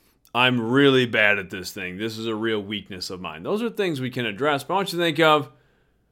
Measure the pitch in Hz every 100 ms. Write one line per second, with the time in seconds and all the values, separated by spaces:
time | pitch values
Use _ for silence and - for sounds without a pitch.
0 | _ _ _ 117 127 123 113 131 139 131
1 | 123 113 104 101 92 98 90 - 92 90
2 | 110 110 113 107 113 107 98 107 - 95
3 | - 92 90 78 98 202 233 - 190 143
4 | 127 127 120 101 143 139 - 185 190 170
5 | 170 151 160 151 135 _ _ _ _ _
6 | _